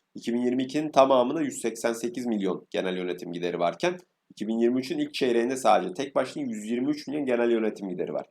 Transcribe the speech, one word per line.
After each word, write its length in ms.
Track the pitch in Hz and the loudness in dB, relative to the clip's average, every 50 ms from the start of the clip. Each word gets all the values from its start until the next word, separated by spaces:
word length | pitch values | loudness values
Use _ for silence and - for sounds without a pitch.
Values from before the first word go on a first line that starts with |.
| _ _ _ | _ _ _
iki 200 | - - 120 117 | -10 -4 -2 -2
bin 60 | 120 | 0
yirmi 220 | 123 123 127 131 131 | 0 0 0 0 -2
ikinin 280 | 131 135 151 156 151 | -2 -2 -4 -4 4
tamamında 500 | 147 143 135 135 135 127 120 127 143 165 | 6 6 8 8 8 6 4 4 0 -2
yüz 200 | 156 135 - - | -2 -4 -4 -4
seksen 320 | - 113 110 - - 117 117 | -4 -4 -4 -2 -2 -2 -2
sekiz 340 | 113 - 120 - 131 123 | -2 -4 -6 -6 -4 -4
milyon 400 | 120 113 104 95 95 87 - - _ | -2 -2 0 0 0 -2 -2 -6 _
genel 260 | - 90 90 92 92 | -4 -2 -2 -2 -2
yönetim 360 | 92 90 90 - - 90 87 85 | -2 -4 -4 -6 -6 -8 -8 -6
gideri 260 | 85 85 87 87 85 | -4 -4 -2 0 0
varken 400 | 85 85 85 - - 175 180 180 - _ _ _ _ _ | 0 0 0 0 -2 -2 -2 -4 -8 _ _ _ _ _
iki 180 | - - 110 104 | -12 -8 -4 -2
bin 100 | 113 113 | 0 2
yirmi 220 | 117 120 123 127 | 4 4 4 2
üçün 180 | 127 - 170 151 | -2 -2 -4 -4
ilk 160 | 147 147 - | -4 -4 -2
çeyreğinde 420 | - 139 123 117 117 117 123 135 | 0 0 2 4 2 2 2 -2
sadece 380 | 127 - 113 95 92 92 92 90 | 2 4 4 4 4 4 0 -4
tek 200 | - 139 139 - | -6 -8 -2 -2
başına 280 | 143 131 127 - 156 147 | -2 -2 -2 -4 -6 -6
yüz 280 | 127 113 107 104 107 | -6 -6 -6 -4 -2
yirmi 200 | 120 120 127 143 | -2 0 0 0
üç 180 | 151 147 - - | -2 -2 -4 -6
milyon 180 | 135 151 143 | -6 -4 0
genel 240 | 127 123 117 120 120 | 0 2 2 4 2
yönetim 380 | 117 113 110 110 107 - 104 95 | 2 2 2 -2 -4 -4 -8 -8
gideri 240 | 90 87 82 78 76 | -6 -6 -6 -4 -4
var. 140 | 69 - - | -6 -8 -4